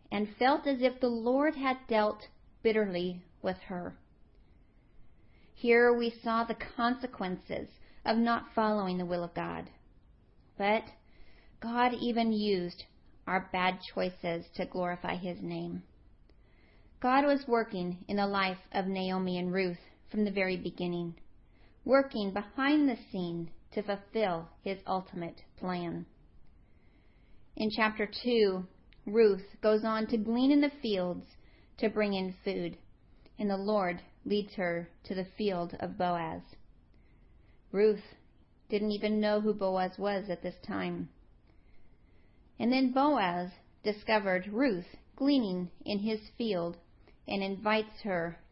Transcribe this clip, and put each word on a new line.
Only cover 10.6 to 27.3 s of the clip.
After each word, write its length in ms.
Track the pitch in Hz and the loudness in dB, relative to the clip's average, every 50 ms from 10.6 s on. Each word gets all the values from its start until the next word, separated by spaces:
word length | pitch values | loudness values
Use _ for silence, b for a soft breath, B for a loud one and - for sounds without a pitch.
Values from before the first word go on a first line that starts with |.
| 196 202 214 226 220 - - - _ b b b b b b b b b b b | 2 2 2 2 0 -4 -18 -20 _ b b b b b b b b b b b
God 340 | - 226 233 240 247 247 240 - | -8 -4 0 2 2 2 2 0
even 320 | - 240 226 233 226 226 | -2 0 2 2 2 2
used 520 | 220 214 208 208 196 185 175 175 - - - - - - - - - - - | 2 2 2 2 2 2 0 -4 -8 -12 -18 -20 -20 -20 -20 -20 -20 -14 -6
our 220 | - 180 190 190 - | -2 -2 -2 -2 -2
bad 260 | - 185 180 185 185 185 - - - | -2 0 0 0 0 -2 -8 -8 -4
choices 500 | 190 185 180 180 - - 175 170 170 175 - - | -2 -2 -2 -4 -4 -4 -4 -4 -4 -6 -10 -6
to 100 | - 180 | -6 -6
glorify 480 | 185 - 185 180 175 175 180 - 180 - | -4 -4 -4 -2 -2 -4 -4 -4 -6 -6
his 240 | 180 185 180 175 - | -4 -6 -6 -8 -6
name. 440 | 185 170 170 170 170 170 175 180 - - - - - - - - - b b b b b b b b b b b b b b b | -6 -6 -6 -6 -6 -6 -8 -10 -12 -14 -20 -20 -20 -20 -20 -20 -20 b b b b b b b b b b b b b b b
God 240 | - 247 254 277 294 | 0 4 4 4 6
was 200 | 285 285 269 - | 4 2 2 2
working 520 | 254 233 233 220 226 202 180 180 180 180 180 - - | 2 2 0 0 0 -4 -4 -4 -4 -4 -8 -6 -4
in 80 | 202 | 0
the 100 | 202 202 | 0 0
life 320 | 202 202 196 190 190 185 185 - - | 2 2 0 0 0 -2 -6 -10 -6
of 140 | - 196 190 | -4 -2 -2
Naomi 520 | 190 190 190 185 185 185 185 185 185 180 180 | -2 -2 -2 -2 -2 -2 0 0 0 0 -2
and 140 | 180 180 | -2 0
Ruth 260 | 175 190 190 180 175 180 - - - _ - - | 0 0 0 0 -2 -6 -12 -20 -20 _ -18 -8
from 140 | - 214 208 | -2 0 0
the 60 | 202 | 0
very 240 | 190 196 190 185 185 | 0 0 0 0 -2
beginning, 580 | 180 - 180 - - 180 175 175 175 170 170 170 - - - - b b b b b b b b b b | -2 -4 -8 -6 -4 -4 -4 -2 -4 -4 -6 -8 -12 -18 -20 -20 b b b b b b b b b b
working 480 | - 254 277 277 269 - 226 202 196 | 4 4 4 4 2 -2 -4 -4 -2
behind 560 | 190 202 208 - - - 269 277 302 302 294 269 | -4 -4 -6 -6 -4 0 2 4 4 6 4 4
the 100 | 226 - - - | 2 0 -6 -8
scene 380 | - 190 175 170 170 170 170 - - - - - | -6 -4 -4 -4 -4 -6 -6 -8 -10 -16 -16 -8
to 100 | - 214 | -6 -6
fulfill 680 | 208 208 202 196 - - - 226 214 185 170 165 165 - - - | -2 -2 -4 -6 -6 -6 -2 0 0 0 0 -2 -6 -10 -16 -10
his 160 | - 196 196 190 - - | -8 -6 -6 -6 -4 -4
ultimate 520 | 190 190 185 - - 180 170 170 - - - - - | -4 -4 -4 -6 -10 -8 -8 -8 -10 -14 -20 -20 -14
plan. 500 | - - 180 180 180 175 170 170 170 175 - - - - - - - - - - b b b b b b b b b b b b b b b | -8 -4 -4 -4 -2 -4 -4 -6 -6 -8 -12 -16 -20 -20 -20 -20 -20 -20 -20 -20 b b b b b b b b b b b b b b b